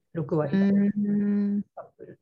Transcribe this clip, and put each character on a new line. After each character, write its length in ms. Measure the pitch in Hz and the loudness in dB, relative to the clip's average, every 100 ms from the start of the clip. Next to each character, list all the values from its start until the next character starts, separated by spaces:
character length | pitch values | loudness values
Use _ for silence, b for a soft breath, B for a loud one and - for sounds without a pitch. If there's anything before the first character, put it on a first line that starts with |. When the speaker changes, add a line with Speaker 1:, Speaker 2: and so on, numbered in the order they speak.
| _ | _
Speaker 1:
六 240 | 165 143 165 | -8 -2 -2
割 160 | 147 | 0
が。 140 | 190 196 | 2 4
Speaker 2:
う 40 | |
ー 880 | 202 202 208 208 208 202 202 202 208 | 4 2 0 0 0 0 0 0 -2
ん。 40 | - | -6
Speaker 1:
Apple。 440 | - - - - - | -12 -20 -20 -20 -20